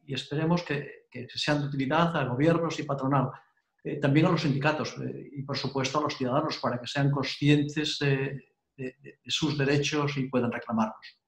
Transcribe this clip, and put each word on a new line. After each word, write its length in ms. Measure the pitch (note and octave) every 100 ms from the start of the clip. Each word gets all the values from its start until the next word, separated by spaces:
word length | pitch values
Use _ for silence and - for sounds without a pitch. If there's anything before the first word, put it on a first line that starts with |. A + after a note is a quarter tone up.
y 100 | -
esperemos 500 | C3+ - D3 D#3+ E3+
que, 440 | - C#3+ C#3+ - _
que 180 | B2 B2 -
sean 260 | - D3
de 60 | C#3
utilidad 480 | C#3 C3+ D3+ E3+ E3
a 80 | B2+
gobiernos 540 | B2 D#3 E3 E3 -
y 40 |
patronal, 460 | C#3+ C#3+ C3+ C#3 B2 - _ _ _ _
eh, 160 | D3 D#3
también 260 | C#3 C#3 F3
a 60 |
los 100 | E3+
sindicatos, 540 | D#3+ C3 C#3+ D3+ A#2 -
eh, 320 | C3 C#3 -
y 100 | C#3+
por 140 | C#3 C3
supuesto 420 | C#3 C3+ B2+ D#3
a 40 |
los 140 | D3 -
ciudadanos, 400 | B2+ C3+ D#3 C3+
para 220 | B2 A#2+
que 80 | B2
sean 220 | C#3+ C#3
conscientes, 880 | C#3+ B2 - C#3+ D3 D3 D#3 D3 -
eh, 520 | C#3+ C3+ C#3 C#3 - _ _ _
de, 200 | B2+ -
de, 200 | C3+ -
de 80 | -
sus 260 | - D3+ C#3+
derechos 600 | C3+ C#3+ C#3+ D3+ C#3+ C#3
y 100 | B2+
puedan 220 | B2 A#2
reclamarlos. 680 | A#2 - A2+ A2 - - _